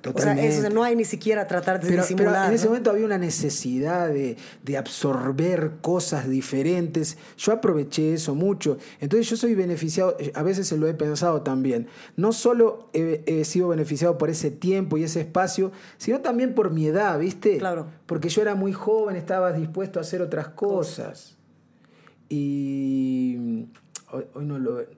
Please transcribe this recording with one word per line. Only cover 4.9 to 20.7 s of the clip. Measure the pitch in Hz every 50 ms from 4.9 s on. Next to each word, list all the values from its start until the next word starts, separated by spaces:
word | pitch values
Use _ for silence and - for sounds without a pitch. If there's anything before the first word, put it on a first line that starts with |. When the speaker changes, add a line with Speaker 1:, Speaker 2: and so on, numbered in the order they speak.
| - - - - 131 127 123 135 135 139 160 180 185 165 156 156 156 -
Speaker 1:
cosas | - 160 180 180 175 - 170 - 127
diferentes. | 135 131 135 131 - 139 135 139 160 180 180 170 160 139 160 156 - - - - - -
Yo | - - 208 220
aproveché | 226 247 208 170 151 135 147 - - 156 156 165
eso | 156 - - 139
mucho. | 147 180 196 202 196 - 185 170 - - - - -
Entonces | 147 139 175 226 226 -
yo | 233
soy | 226 247 240 226
beneficiado, | 190 185 175 170 160 165 156 160 190 185 185 - - 147 147 -
a | 143
veces | 151 180 196 190 190
se | - 165
lo | 151 156
he | 160 160
pensado | 156 156 151 151 143 170 175 160 147 -
también. | 139 131 131 131 131 123 117 117 - - - - - -
No | - 175 220 226
solo | - - 233 247 240 226 220 - - - - -
he, | 160 165 165 160 156 160
he | - 165 156 151
sido | 156 - 180 180
beneficiado | 175 170 156 151 156 151 135 165 175 170
por | - 240 170
ese | 160 160 - 151
tiempo | 127 - - 180 190 196 190 151 151
y | 156 165
ese | 156 160 170
espacio, | 151 160 - 175 190 185 185 - 190 190 190 - - - - _
sino | - 214 233 285
también | - 320 247 233 262 254 -
por | 233 202 180
mi | 160 160 156
edad, | 151 156 190 208 202 170 147
¿viste? | 165 190 - - - 214 190 151
Speaker 2:
Claro. | 190 185 175 165 156 160 - - _
Speaker 1:
Porque | - 165 156 151 170
yo | - 214
era | 214 214 202
muy | 196 190 196 190
joven, | 190 - 208 220 220 214 208 190
estaba | 175 160 165 185 190 185 180 160
dispuesto | 160 160 160 160 185 196 190 - 175
a |
hacer | 156 - - 180 180
otras | 156 160 156 151
Speaker 2:
Cosas. | - - - 208 202